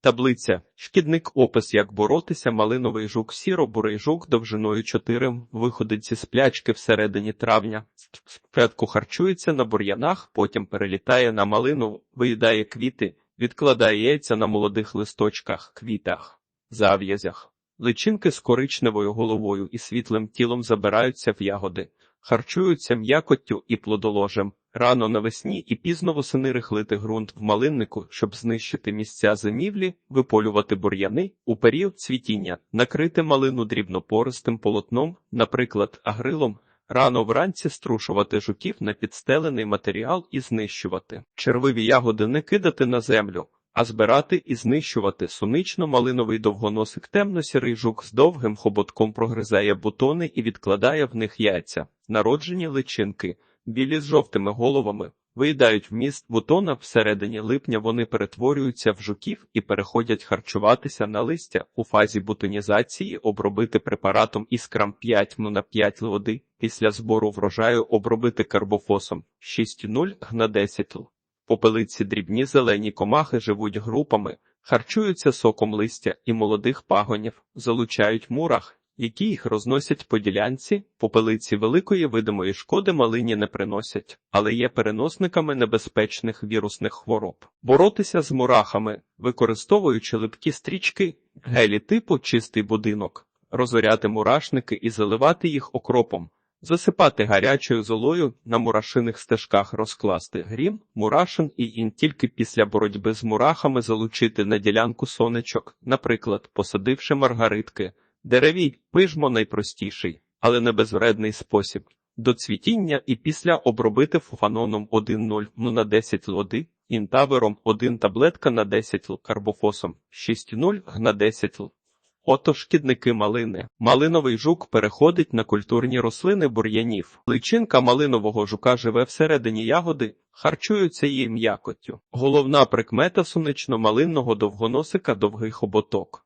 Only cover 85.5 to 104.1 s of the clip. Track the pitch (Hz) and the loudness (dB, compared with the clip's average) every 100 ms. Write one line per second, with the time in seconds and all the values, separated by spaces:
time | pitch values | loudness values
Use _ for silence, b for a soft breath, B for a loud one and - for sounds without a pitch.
85.5 | 139 117 113 - - 107 - 113 110 104 | 0 2 0 0 -2 -2 -2 -8 -6 -4
86.5 | 110 104 - 98 - - 110 104 - _ | -2 -4 -6 -8 -8 -4 -4 -4 -10 _
87.5 | _ - 135 190 214 202 180 139 135 123 | _ 2 6 6 4 -2 -2 -2 0 4
88.5 | 127 104 101 110 107 _ _ 123 123 117 | 4 4 -2 -4 -8 _ _ -6 0 0
89.5 | 110 - 208 180 113 - 110 110 - - | 0 0 2 2 0 -2 -4 -4 -6 -6
90.5 | 143 - 185 - - 190 - _ _ - | -6 -8 -6 -6 -2 -2 -4 _ _ -2
91.5 | 123 113 104 - 226 - 156 - 117 113 | 2 2 2 0 -2 2 -2 0 -2 0
92.5 | 113 104 107 110 107 92 - - _ _ | -4 0 -2 -2 -4 -6 -12 -20 _ _
93.5 | 95 123 117 107 110 107 107 107 139 - | -4 2 4 4 4 2 0 2 2 0
94.5 | 131 - 110 113 107 104 110 139 170 175 | -4 -4 -4 -4 -2 0 4 2 2 0
95.5 | 147 - 120 - 123 113 - 85 _ _ | -2 -6 -8 0 2 2 -2 -10 _ _
96.5 | _ - 170 - - 156 - 107 101 101 | _ -2 0 0 4 4 4 2 4 4
97.5 | 139 - 117 104 113 123 170 147 - - | 2 0 -2 0 0 0 2 -2 -4 -2
98.5 | 117 117 107 107 131 117 110 - 113 - | 0 2 0 0 -2 -2 -4 -4 -4 2
99.5 | 101 101 101 110 - 104 87 - 98 85 | 2 2 -4 -6 -4 -2 -2 -4 -10 -8
100.5 | 113 165 214 - - 104 139 180 - 156 | -4 -4 -4 -10 -4 0 2 2 0 -2
101.5 | - 117 113 113 - 151 143 123 - 113 | -2 -6 -4 -6 -2 -2 0 -4 -2 -2
102.5 | - 104 107 104 101 104 110 117 107 131 | 2 2 2 0 0 -4 -4 -2 2 2
103.5 | 165 151 127 117 113 113 | 2 0 0 0 -2 -2